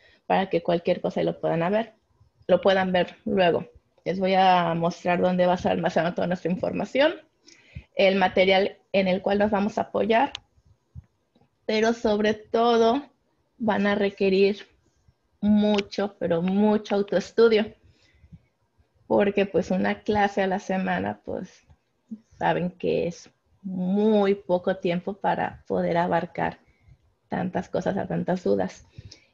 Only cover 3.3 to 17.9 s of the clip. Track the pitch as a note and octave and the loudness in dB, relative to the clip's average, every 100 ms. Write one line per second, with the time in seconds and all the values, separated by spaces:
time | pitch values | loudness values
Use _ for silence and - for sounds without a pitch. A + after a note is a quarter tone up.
3.3 | G3+ F3+ D#3 - - _ _ - F#3 F#3 | 2 2 2 -4 -18 _ _ -8 -2 0
4.3 | F#3+ F#3+ F3+ E3+ E3 E3 F3+ F3+ F3+ F3+ | 4 4 4 2 0 -2 -4 -4 0 0
5.3 | F3+ F3+ F3+ G3 F#3 E3+ F#3 E3 F3 F#3 | 2 2 2 0 -2 0 0 -2 -2 -4
6.3 | F3+ E3 F3+ F3 F3+ G#3 B3+ D4+ F#4+ - | -4 -4 -4 -4 -4 -4 2 0 0 -12
7.3 | _ _ - _ - - - G3 F#3+ F#3 | _ _ -20 _ -20 -16 0 2 4 2
8.3 | G3 F#3+ F#3+ G3+ - _ G3+ F#3+ F#3 G3+ | 2 4 4 2 -4 _ -2 0 0 0
9.3 | G3+ G#3 G#3 G3+ - - G3+ G3+ A3+ C#4 | 0 0 0 -2 -4 -4 -4 0 2 0
10.3 | - - _ _ _ _ - - _ _ | -4 -18 _ _ _ _ -20 -20 _ _
11.3 | _ _ _ - G#3+ A3 A#3 A3+ G#3 G#3+ | _ _ _ -4 0 0 0 0 0 0
12.3 | A3 - A3+ A#3 A#3 A3+ B3+ C#4+ _ _ | -2 -4 0 2 4 2 2 -4 _ _
13.3 | _ _ _ A3 G3+ G3+ G3+ G3+ G3+ G3 | _ _ _ -2 0 0 0 -2 0 0
14.3 | F#3 G3 G3+ - _ _ _ _ _ _ | 4 2 2 -8 _ _ _ _ _ _
15.3 | _ G3+ G#3 G#3 G#3 G3+ - G3+ - F3 | _ 2 4 4 2 -2 -4 -6 -4 -2
16.3 | E3+ F3+ G3 G#3+ G#3+ G#3 G3+ G3+ F3 - | 0 0 2 2 2 0 -2 0 -2 -2
17.3 | - A3+ G#3+ A3 - _ | 4 4 4 0 -8 _